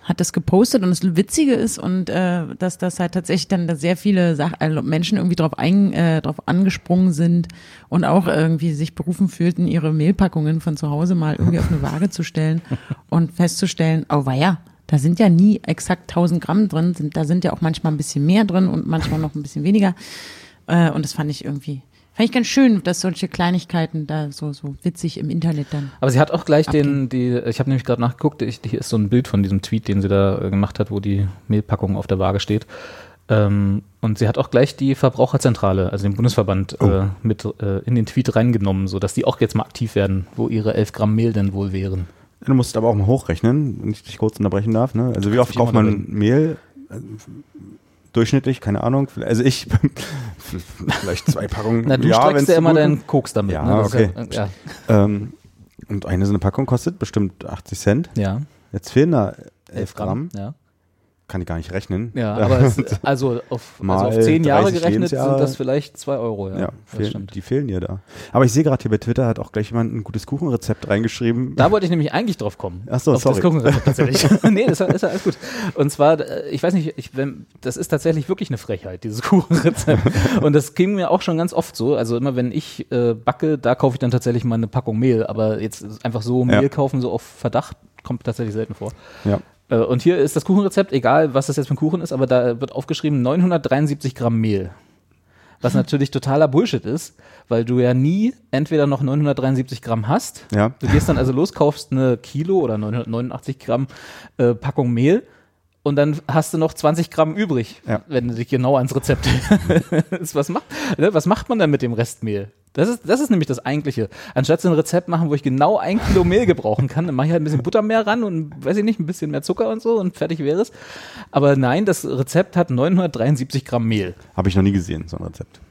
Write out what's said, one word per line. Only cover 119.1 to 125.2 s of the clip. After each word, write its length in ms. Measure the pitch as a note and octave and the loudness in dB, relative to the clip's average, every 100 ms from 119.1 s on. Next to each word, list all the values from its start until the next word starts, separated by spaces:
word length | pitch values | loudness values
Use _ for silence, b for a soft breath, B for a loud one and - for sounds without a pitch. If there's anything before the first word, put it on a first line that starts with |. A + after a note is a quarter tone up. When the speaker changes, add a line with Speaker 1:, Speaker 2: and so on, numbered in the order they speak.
| F#3 D3+ | -6 -4
Speaker 2:
mehr 120 | D3 | -6
Zucker 280 | - G3 A3 | -4 -2 -2
und 100 | A3 | -2
so 160 | A#3 A3+ | -2 0
und 180 | F#3 - | -2 -4
fertig 220 | D#3+ E3 | -6 -2
wäre 200 | C#3+ E3 | -2 0
es. 100 | - B B B B B B | -2 B B B B B B
Aber 240 | - C#3+ C#3 | 2 4 4
nein, 300 | B2+ D3 G#3 | 2 2 0
das 180 | E3+ | -2
Rezept 520 | - C3 C3 D#3+ F#3+ F3+ | -2 -4 0 0 0 0
hat 140 | E3+ | 0
neunhundertdreiundsiebzig 920 | B2 D3 F#3 F3+ B2+ A#2 D3 B2+ C#3 | 0 2 2 0 0 0 0 -2 -6
Gramm 220 | - A#2+ A2+ | -2 -2 0
Mehl. 280 | G#2+ F#2 - B - | 0 -2 -8 B -2
Speaker 3:
Hab 100 | F#2+ | 0
ich 80 | |
noch 80 | F#2+ | 4
nie 80 | G2 | 4
gesehen, 360 | G2 F2 D#2+ E2+ | 2 -2 -8 -8
so 80 | |
ein 80 | F2 | -10